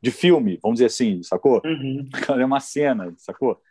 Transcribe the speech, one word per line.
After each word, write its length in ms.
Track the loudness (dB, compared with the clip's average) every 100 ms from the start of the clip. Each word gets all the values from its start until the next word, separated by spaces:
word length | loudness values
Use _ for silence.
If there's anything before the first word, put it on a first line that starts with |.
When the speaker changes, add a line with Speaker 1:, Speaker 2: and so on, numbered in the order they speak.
Speaker 1:
de 100 | -6
filme", 480 | 2 4 4 2 -2
vamos 160 | -2 2
dizer 100 | 2
assim, 360 | 2 -2 -2
sacou? 400 | -4 0 2 2
Speaker 2:
Uhum. 440 | 0 -4 -4 -6 -8
Speaker 1:
Aquilo 200 | -6 -2
ali 80 | 0
é 40 | 0
uma 140 | 0
cena, 540 | -2 -2 0 0 -4 -12
sacou? 420 | -14 -4 -2 -2 _